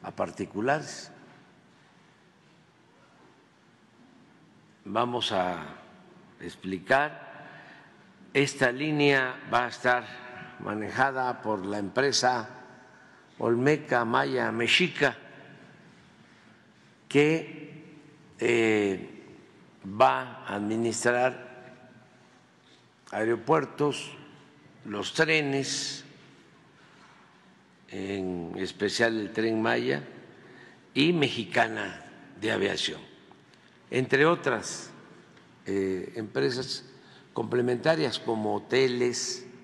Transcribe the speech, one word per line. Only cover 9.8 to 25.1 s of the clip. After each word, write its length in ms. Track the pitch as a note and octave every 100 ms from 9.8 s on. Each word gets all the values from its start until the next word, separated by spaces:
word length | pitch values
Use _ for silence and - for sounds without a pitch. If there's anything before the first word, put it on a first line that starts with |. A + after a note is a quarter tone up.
| B2+ B2 A2 - - - - -
manejada 840 | - G#2 G#2 G2 C3+ C3 B2+ B2
por 240 | G#2+ G#2+ F#2
la 140 | G#2
empresa 680 | G2 F2+ C#3 B2+ B2 B2 A2+ - - - - - - - - -
Olmeca 640 | A2+ A#2 C3 D3+ D3 B2
Maya 480 | A#2 B2+ C#3 C3 A2+
Mexica, 680 | A2 A#2 - F3+ - C#3+ A#2 - - - - - - - - - - - - - - _ _ - _ _
que, 880 | C#3 D3+ D#3+ D#3+ - - - - - - - - -
eh, 840 | A2+ A#2+ A2+ G#2+ G2+ F#2 - - - - - - - - G2
va 580 | G#2 C3 C3 B2+ A#2 -
a 100 | G2+
administrar 1200 | G#2 A2+ A#2 A2 B2 A#2+ B2+ B2 - - - - - - - - - - _ _ _ - _ _ -
aeropuertos, 1000 | G#2+ A2 A#2 A2+ D#3+ C3 - D3 C3+ - - - - - - - -
los 300 | - G#2 -